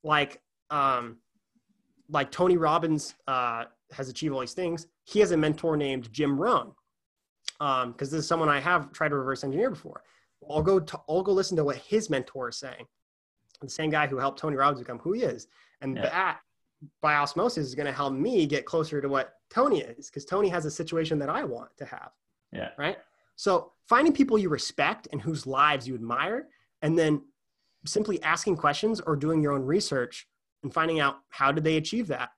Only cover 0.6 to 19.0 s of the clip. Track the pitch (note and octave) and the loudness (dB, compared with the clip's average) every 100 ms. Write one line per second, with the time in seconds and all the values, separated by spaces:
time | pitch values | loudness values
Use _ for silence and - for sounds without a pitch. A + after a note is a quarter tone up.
0.6 | _ D3+ C#3 B2+ A#2+ A#2 _ _ _ _ | _ 0 2 2 -2 -12 _ _ _ _
1.6 | _ _ _ _ _ D3 C#3 - F#3 F3 | _ _ _ _ _ -2 -2 2 4 4
2.6 | D#3 E3 D#3+ D3+ - - - B2+ B2 A#2 | 4 2 2 0 -2 -12 -4 -2 0 -4
3.6 | A2 _ _ - C3 A#2+ D#3 C3+ B2 - | -8 _ _ -12 -10 -6 -4 -4 -6 -4
4.6 | F3 E3 - _ - G#3 G3 E3+ D#3 D3+ | -4 -4 -10 _ -4 4 4 6 2 0
5.6 | E3+ D3+ C#3+ C3+ A#2 A2 D3 C#3 G#3 G3 | 0 0 0 -4 -8 -2 0 2 2 2
6.6 | G#2+ - _ _ _ _ _ _ - _ | 0 -16 _ _ _ _ _ _ -14 _
7.6 | D3 C3 A#2+ A#2+ C#3 D#3+ D3+ E3 D#3 C#3+ | 0 0 0 -6 -4 -4 0 2 2 2
8.6 | D3 F3 C#3 - D3+ C#3+ C3 C3 C#3 C#3 | 2 0 0 -4 0 0 -2 -4 -4 -2
9.6 | B3+ E3 - - _ _ _ _ - D3+ | -2 -4 -14 -18 _ _ _ _ -4 0
10.6 | D#3 F#3+ D#3 - - E3 F#3+ G3 F#3+ E3+ | 4 4 2 -10 -2 0 2 2 2 2
11.6 | C#3+ C3 - G#3+ G#3+ C#3 A#2+ C3+ B2 - | 0 -2 0 0 2 -2 -2 -8 -8 -8
12.6 | C3+ - B2 _ _ _ _ _ _ _ | -12 -14 -18 _ _ _ _ _ _ _
13.6 | C3+ - D#3 D3+ C#3+ C3+ C3+ C#3 D#3 C#3 | -12 -4 0 2 0 0 -4 -4 -4 2
14.6 | C#3+ C3+ A#2+ A#2+ - A3 G3+ A#2 - _ | 2 2 -8 -8 -4 -2 -2 -4 -14 _
15.6 | _ _ C3+ B2+ C#3+ E3 F#3 - _ _ | _ _ -8 -4 -2 0 -2 -4 _ _
16.6 | _ _ D3 _ D3+ D3 C#3+ E3 A#3 E3 | _ _ -20 _ 2 2 2 0 0 0
17.6 | C3+ C3 C#3+ C3+ C#3+ C3+ F#3+ A#3 D3+ C#3 | -4 -4 -4 -2 -2 0 2 2 2 0
18.6 | - E3 D#3 D3 | 0 -2 -2 -2